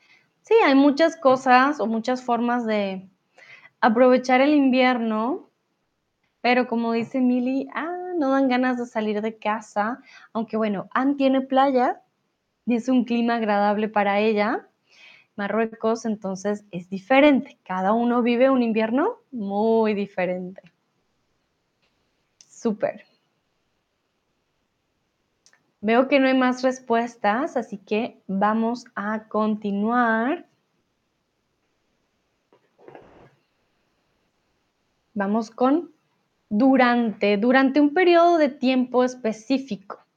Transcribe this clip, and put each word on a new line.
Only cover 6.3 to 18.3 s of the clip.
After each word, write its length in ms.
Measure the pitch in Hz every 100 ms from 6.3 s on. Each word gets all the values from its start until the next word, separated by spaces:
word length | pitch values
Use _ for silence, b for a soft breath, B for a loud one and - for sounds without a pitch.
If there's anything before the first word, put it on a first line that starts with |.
| _
pero 260 | 233 247 247
como 260 | 233 233
dice 280 | 233 220 262
Mili, 460 | 247 247 247 269 269
ah, 400 | - 311 359 359 349
no 140 | 269
dan 160 | 269 269
ganas 300 | 247 254 247
de 80 | 240
salir 360 | 220 214 208
de 160 | 220 220
casa, 640 | 214 220 - 208 214 269 B B B
aunque 240 | 226 226 220
bueno, 320 | 220 196 -
Ann 240 | 240 269 277
tiene 240 | 269 262
playa 600 | 262 262 277 254 269 - _ _ _ _ _ _ -
y 100 | 240
es 140 | 247
un 160 | 254 220
clima 300 | 233 233 233
agradable 540 | 214 202 208 208 214
para 300 | 214 202 202
ella. 480 | 220 208 208 330 - _ b b b b b -
Marruecos, 680 | 202 214 226 220 226 226 233
entonces 600 | 214 190 190 202 208 -
es 180 | 175 -
diferente. 680 | 190 - 269 294 254 - -
Cada 300 | - 185 190
uno 280 | 226 240 240
vive 280 | 233